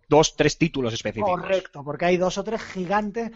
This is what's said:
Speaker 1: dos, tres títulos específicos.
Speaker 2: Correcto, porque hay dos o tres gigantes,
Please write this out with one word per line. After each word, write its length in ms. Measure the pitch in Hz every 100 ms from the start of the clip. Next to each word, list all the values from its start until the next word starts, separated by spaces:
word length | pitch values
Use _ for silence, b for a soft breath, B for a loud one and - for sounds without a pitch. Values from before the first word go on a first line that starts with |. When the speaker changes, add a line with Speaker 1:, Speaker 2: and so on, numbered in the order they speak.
| _
Speaker 1:
dos, 260 | 151 160 -
tres 220 | 151 -
títulos 360 | - 135 120
específicos. 380 | 113 107 104 208
Speaker 2:
Correcto, 520 | 180 180 190 185 147
porque 220 | 143 147 175
hay 120 | 180
dos 200 | 180 196
o 60 |
tres 180 | 196 220
gigantes, 720 | - 185 175 202 208 208 226